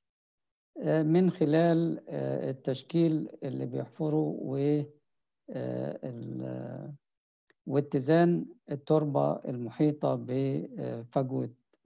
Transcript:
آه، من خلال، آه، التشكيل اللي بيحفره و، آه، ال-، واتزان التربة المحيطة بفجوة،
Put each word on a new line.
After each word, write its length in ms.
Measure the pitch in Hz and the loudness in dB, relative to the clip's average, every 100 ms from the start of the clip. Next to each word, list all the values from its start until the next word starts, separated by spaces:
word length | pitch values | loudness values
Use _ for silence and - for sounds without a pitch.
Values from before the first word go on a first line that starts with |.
| _ _ _ _ _ _ _ 339 | _ _ _ _ _ _ _ -8
آه، 200 | 151 156 | 0 2
من 280 | 156 170 185 | 4 4 4
خلال، 720 | - 147 156 170 165 165 - - | 2 2 4 4 4 2 -2 -6
آه، 400 | 143 135 135 135 | -6 -4 -4 -4
التشكيل 800 | 131 - 135 - 165 165 156 - - | -4 -4 -6 -2 2 2 2 -4 -8
اللي 220 | 143 131 131 | -8 -6 -6
بيحفره 680 | 131 123 - 156 156 151 - | -6 -8 -6 -2 0 0 -4
و، 160 | - 135 143 147 143 _ _ _ _ _ - | -6 -2 0 0 -2 _ _ _ _ _ -12
آه، 500 | 135 123 123 139 - | -8 -6 -4 -6 -6
ال-، 880 | 131 120 123 127 127 127 127 131 - 147 _ _ _ _ _ _ - | -10 -10 -10 -8 -6 -8 -10 -10 -12 -16 _ _ _ _ _ _ -2
واتزان 760 | 139 143 143 127 160 170 170 - - - | 0 2 -2 4 6 6 4 -2 -12 -10
التربة 640 | 139 - 156 151 139 143 - | -10 2 2 4 2 2 0
المحيطة 800 | - 123 117 - 151 147 139 127 | -4 -6 -6 2 2 2 0 -2
بفجوة، 1300 | 120 127 135 143 185 233 127 120 117 143 131 131 120 123 _ _ | -2 0 0 -2 -6 -6 -6 -6 -4 -2 -2 -2 -4 -8 _ _